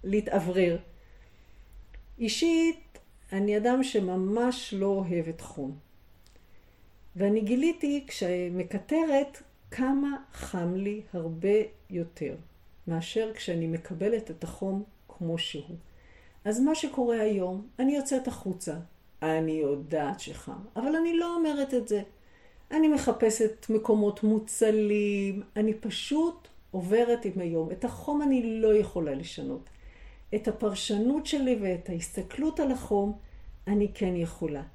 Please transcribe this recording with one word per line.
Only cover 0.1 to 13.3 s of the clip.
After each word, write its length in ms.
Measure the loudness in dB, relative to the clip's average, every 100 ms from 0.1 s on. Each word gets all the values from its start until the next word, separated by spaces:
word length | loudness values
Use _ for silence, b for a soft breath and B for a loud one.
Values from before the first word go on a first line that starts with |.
| 0 2 0 2 4 4 2 -4 b b b b b b b b -20 -20 -20 -20 -6
אישית, 800 | -4 2 4 6 4 0 -10 -20 -20 -20 -6
אני 260 | 0 2 2
אדם 260 | 4 2
שממש 880 | 2 0 0 0 0 2 2 0 -6 -2
לא 80 | 0
אוהב 420 | 0 0 -2 -2
את 140 | -8
חום. 360 | -12 -8 -8 -10 -18 -20 -20 -20 b b b b b b b -20 -18 0
ואני 260 | 2 2
גיליתי 640 | 2 2 2 2 0 -2 -4
כשמקטרת 1300 | -4 -2 0 -2 -4 -4 -6 0 0 4 2 2 -8 -20 _ -14
כמה 460 | -2 0 2 0 -4 -10
חם 420 | -14 -8 -4 -2 -2
לי 260 | -2 -6 -8
הרבה 440 | -8 -6 -2 2 2 2 -8 -10
יותר 460 | -6 -6 -6 -8 -8 -16 -20 -20 -14 -6
מאשר 440 | -4 -2 -4 -4